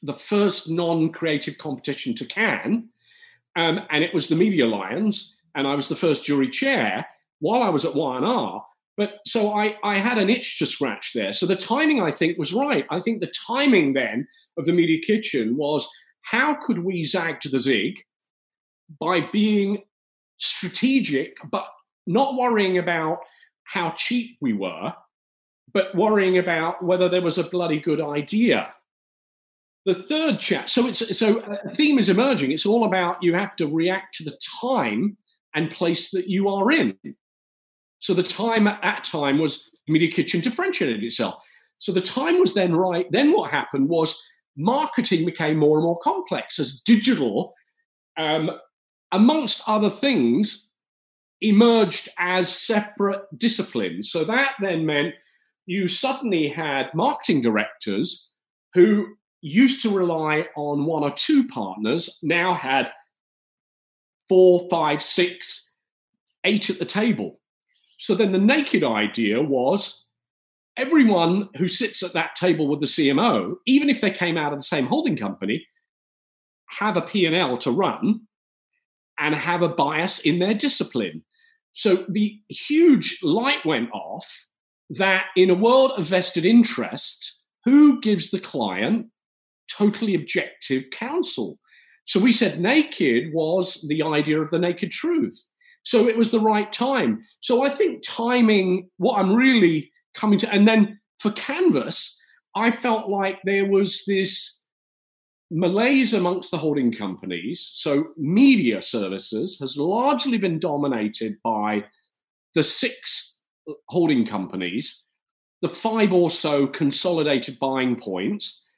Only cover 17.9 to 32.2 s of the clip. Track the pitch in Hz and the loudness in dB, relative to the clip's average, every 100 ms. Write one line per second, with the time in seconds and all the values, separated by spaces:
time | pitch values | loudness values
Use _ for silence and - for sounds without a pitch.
17.9 | 202 - _ _ _ _ _ _ _ _ | -6 -18 _ _ _ _ _ _ _ _
18.9 | 151 160 180 151 208 214 214 196 202 - | -8 -2 -2 0 0 2 4 2 -2 -8
19.9 | _ _ _ _ - - - 180 - 254 | _ _ _ _ -8 -6 -6 -6 -2 2
20.9 | 269 160 135 156 - 151 196 - - _ | 2 0 -2 -4 -12 -8 -8 -8 -18 _
21.9 | _ - 196 269 262 247 220 190 185 165 | _ -2 2 2 0 0 2 2 0 0
22.9 | 170 156 165 - _ _ _ - 196 170 | -2 -2 -4 -8 _ _ _ -10 -6 -4
23.9 | - - 247 226 - 123 104 95 80 110 | -4 -2 -2 -4 -6 -4 -2 -4 -6 -10
24.9 | - _ _ _ _ _ _ _ 202 190 | -10 _ _ _ _ _ _ _ -2 0
25.9 | 185 214 208 190 185 180 165 165 175 180 | 2 2 4 4 2 2 0 -2 -2 0
26.9 | 180 180 180 170 180 160 180 170 151 165 | 2 2 2 0 -2 -2 -2 -2 -2 -2
27.9 | 151 147 147 143 214 233 117 - - _ | -2 -2 -6 -2 0 2 2 -2 -12 _
28.9 | _ _ _ _ _ _ _ _ _ 190 | _ _ _ _ _ _ _ _ _ -4
29.9 | 185 - 311 320 220 - 160 - - 247 | -2 -2 -2 -2 -2 -2 -4 -2 0 0
30.9 | - 226 190 226 226 208 202 180 - 302 | -2 -4 0 2 2 -2 -10 -6 0 4
31.9 | 269 185 180 | 4 4 4